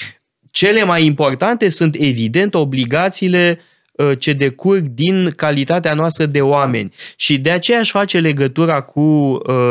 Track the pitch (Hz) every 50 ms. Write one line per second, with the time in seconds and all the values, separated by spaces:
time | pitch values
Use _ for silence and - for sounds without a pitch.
0 | - - - _ _ _ _ _ _ _ _ - 175 202 208 220 208 185 175 165
1 | 160 156 147 139 151 139 135 127 - 208 240 226 220 190 - - 170 160 147 -
2 | 151 139 123 113 113 110 117 170 196 208 190 175 151 135 135 131 127 117 135 156
3 | 180 196 185 - 196 180 180 180 175 175 170 165 - _ _ _ _ _ _ -
4 | 147 143 139 123 - 156 147 135 139 139 135 - - 185 196 196 165 139 120 117
5 | 156 180 190 190 185 170 - - 160 151 147 143 135 135 165 180 170 160 151 151
6 | 160 165 160 - 160 147 143 147 139 135 143 143 139 131 123 110 104 92 - -
7 | - - - _ - - 147 135 131 156 170 180 175 - 240 233 226 214 - 202
8 | 202 196 - 175 165 160 147 139 139 135 127 156 165 165 156 139 123 - _ 147
9 | 151 156 156 151 143 139 131 - - - 131 127 123 123